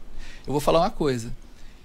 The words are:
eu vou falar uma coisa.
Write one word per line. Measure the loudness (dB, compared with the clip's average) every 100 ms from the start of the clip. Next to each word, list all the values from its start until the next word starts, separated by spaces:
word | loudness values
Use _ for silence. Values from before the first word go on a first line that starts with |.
| -6 -6 -6 -8 -2
eu |
vou | 0
falar | 4 6
uma | 6
coisa. | 2 0 0 -2 -8 -10 -14 -14 -12